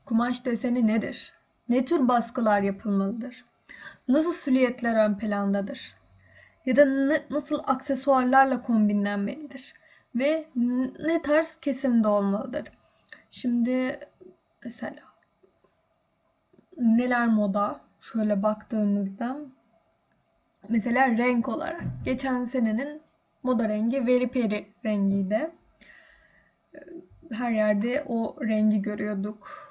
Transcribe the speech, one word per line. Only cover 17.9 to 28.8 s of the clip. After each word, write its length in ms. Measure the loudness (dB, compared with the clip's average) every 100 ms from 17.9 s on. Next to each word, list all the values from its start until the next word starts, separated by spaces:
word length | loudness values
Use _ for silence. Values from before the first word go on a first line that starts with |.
| _
Şöyle 420 | -8 -2 0 0
baktığımızda 920 | 0 -2 -4 -2 0 0 -2 -4 -6 -8 -12 -18 _ _ _ _ _ _ _ _ _ _ -4
mesela 380 | -2 0 2 2
renk 400 | 2 2 0 -2
olarak 340 | -4 -6 -6 -8 -6 -4
geçen 400 | -4 -2 -4 -2
senenin 560 | -2 0 -2 -4 -10 -18 _ _ _
moda 260 | -2 0 0
rengi 380 | 0 0 0 2
Very 200 | 2 2
Peri 400 | 0 0 -2 -6 _ -4
rengiydi. 680 | 0 2 0 0 -2 -2 -8 _ _ -20 -20 -20 _ _ _ _ _ _ -20 -18 -18 -18 -20 -12
Her 200 | -6 -2
yerde 520 | 2 2 2 0 -2 -2
o 300 | -4 -4 -4
rengi 400 | -2 2 2 2